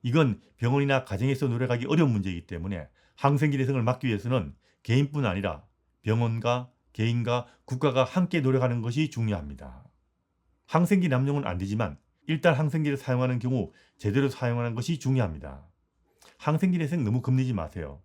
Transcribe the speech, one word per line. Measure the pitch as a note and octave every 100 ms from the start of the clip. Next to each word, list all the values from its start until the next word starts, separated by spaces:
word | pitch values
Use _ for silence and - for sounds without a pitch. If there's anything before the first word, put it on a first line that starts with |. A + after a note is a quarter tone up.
이건 | B2 C#3+ C#3+ G#2 _ _
병원이나 | A#2+ C#3 C#3 C3+
가정에서 | - F#2+ C3 C3 C#3
노력하기 | A#2 B2 A#2+ B2+
어려운 | D#3 D3+
문제이기 | A2 F#2+ F2 -
때문에 | F2 F#2 F#2 C#2+ _ _ -
항생제 | C#3 C#3+ D3+ C#3
내성을 | C3 C3+
막기 | A#2 B2+ B2+
위해서는 | G#2 G#2+ B2+ D2+ - _ _
개인뿐 | - B2 C#3+ D3 A#2+
아니라 | F#2 F#2+ D2+ _ _ _ _
병원과 | G#2+ A2+ A#2 A2+ A#2 B2 B2 _ _
개인과 | - A2+ A#2 A#2+ A#2+ - _
국가가 | - B2+ D3 B2+
함께 | B2+ F#3+ F3 E3+
노력하는 | C3 C3 B2+ A#2+
것이 | A2+ B2 D3+
중요합니다. | - A2+ F#2 D2 C#2 C#2 B1 - _ _ _ _ _ _ _ _
항생제 | D#3+ E3+ G3+ F3+
남용은 | B2+ C3+ C#3+ C#3
안 | F2+
되지만 | G2 G#2+ G2+ C#2+ _ _ -
일단 | D#3 F3
항생제를 | C#3 D3+ D#3+ D3 C3+
사용하는 | - B2 B2+ B2
경우 | B2 B2+ F#2+ _ _ _
제대로 | G#2 A#2 C#3
사용하는 | C3 B2 A#2+ A#2+
것이 | A#2 B2 D#3
중요합니다. | B2+ C3 G2 D#2 C#2+ C#2 - _ _ _ _ _ - _
항생제 | - D#3 F#3+ F3+
내성 | D3+ E3+
너무 | A2 B2
겁내지 | A#2 C3 B2+
마세요. | G#2+ D#2+ F2+ D2 C#2